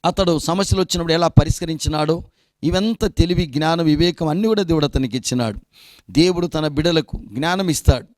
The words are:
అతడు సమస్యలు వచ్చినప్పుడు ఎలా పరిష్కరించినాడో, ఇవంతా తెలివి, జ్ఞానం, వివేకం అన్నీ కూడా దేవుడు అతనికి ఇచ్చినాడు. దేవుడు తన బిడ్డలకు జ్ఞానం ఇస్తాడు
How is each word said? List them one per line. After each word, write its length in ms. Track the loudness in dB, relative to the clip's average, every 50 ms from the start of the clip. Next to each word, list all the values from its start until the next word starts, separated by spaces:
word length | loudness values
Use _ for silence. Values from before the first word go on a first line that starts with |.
| -2
అతడు 340 | -2 0 0 0 0 0 0
సమస్యలు 420 | -2 -2 -2 -2 0 0 0 0
వచ్చినప్పుడు 320 | 0 -2 -2 -4 -2 0 0
ఎలా 140 | 2 2
పరిష్కరించినాడో, 960 | 6 6 6 6 6 -2 -4 -4 -6 -6 -6 -4 -4 -2 -2 0 0 -2 -2 -4 -16 _ _ _ _ _ _ -2
ఇవంతా 440 | 0 0 0 0 0 -2 -2 -2
తెలివి, 380 | -2 0 0 0 0 0 -2 -2
జ్ఞానం, 400 | -2 -2 -2 0 0 0 2 2
వివేకం 420 | 2 2 4 2 0 0 -2 -4
అన్నీ 200 | -2 0 0 2
కూడా 160 | 2 2 0 2
దేవుడు 220 | 0 2 0 0
అతనికి 320 | 0 0 -2 -2 -2 -4
ఇచ్చినాడు. 420 | -6 -4 -2 -2 -2 -2 -2 -4 -8 _ _ _ -20 -20 -20 -20 -20 _ -2
దేవుడు 360 | 2 2 2 2 2 -2 -4
తన 200 | -4 -4 -4 -4
బిడ్డలకు 500 | -2 -4 0 0 0 0 0 -2 -4 -10 -12 -12 -10 -8
జ్ఞానం 360 | -4 -2 -2 -2 -2 -2 -2
ఇస్తాడు 380 | -2 2 2 2 2 2 -2 _ _